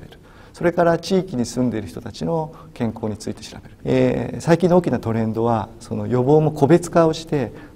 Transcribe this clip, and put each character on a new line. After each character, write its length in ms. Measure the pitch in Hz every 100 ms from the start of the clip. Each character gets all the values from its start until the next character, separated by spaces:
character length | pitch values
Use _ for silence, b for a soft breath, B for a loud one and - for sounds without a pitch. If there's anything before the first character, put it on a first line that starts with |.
| -
る。 140 | - B B B
そ 120 | -
れ 80 | 170
か 120 | 175
ら 120 | 170 165
地 220 | - 190
域 180 | 185 123
に 80 |
住 220 | 117 131 127
ん 20 |
で 80 | 110
い 60 |
る 60 | 104
人 120 | -
た 100 | 113
ち 140 | -
の 300 | 165 165 156 B B
健 180 | - 117
康 160 | 107 107
に 80 | 101
つ 100 | -
い 60 |
て 80 | 104
調 160 | - -
べ 60 | -
る。 60 | -
え 520 | 135 131 127 123 120 120
ー、 20 |
最 160 | - 170
近 140 | 180
の 80 | 180
大 40 |
き 80 | 170
な 80 | 123
ト 140 | 117
レ 100 | 113
ン 120 | 113
ド 100 | 110
は、 240 | 117 113 - -
そ 140 | -
の 120 | 107 104
予 160 | 123
防 180 | 127 151
も 100 | 156
個 160 | 151 135
別 240 | 170 175
化 160 | 175 160
を 60 |
し 140 | 160 -
て、 260 | 151 113 B B